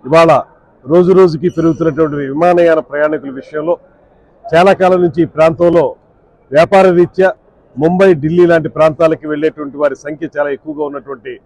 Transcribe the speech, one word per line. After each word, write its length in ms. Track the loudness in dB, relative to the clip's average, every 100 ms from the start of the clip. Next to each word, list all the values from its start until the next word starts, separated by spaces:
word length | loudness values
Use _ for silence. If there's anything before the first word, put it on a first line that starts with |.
ఇవాళ 260 | 0 2 4 2 -2 _ _ _
రోజు 260 | -2 0 4
రోజుకి 360 | 4 2 0 -4 -2
పెరుగుతున్నటువంటి 600 | -2 -2 -4 -2 -4 -4 -8
విమానయాన 500 | -2 0 2 2 0 -2
ప్రయాణికుల 420 | -4 -2 -4 -10 -16
విషయంలో 340 | -12 -8 -6 -6 _ _ _ _ _ _
చాలా 280 | -4 2 2
కాలం 260 | 2 2 2
నుంచి 180 | 0 -2
ఈ 40 | -4
ప్రాంతంలో 500 | 0 0 2 0 0 -2 -6 _ _ _ _ _
వ్యాపార 360 | 0 2 4 4 4
రీత్యా 280 | 0 0 -2 -2 _ _ _ -4
ముంబై, 320 | -2 2 2 2
ఢిల్లీ 220 | 0 2 2
లాంటి 220 | 2 -2
ప్రాంతాలకి 580 | 0 0 2 0 0 -6
వెళ్ళేటువంటి 440 | -4 -4 -6 -14 -4
వారి 140 | -6 -6
సంఖ్య 240 | -14 -12 -10 -6
చాలా 120 | -6 -6
ఎక్కువగా 260 | -10 -10 -8
ఉన్నటువంటి 440 | -10 -14 -16 -16 -18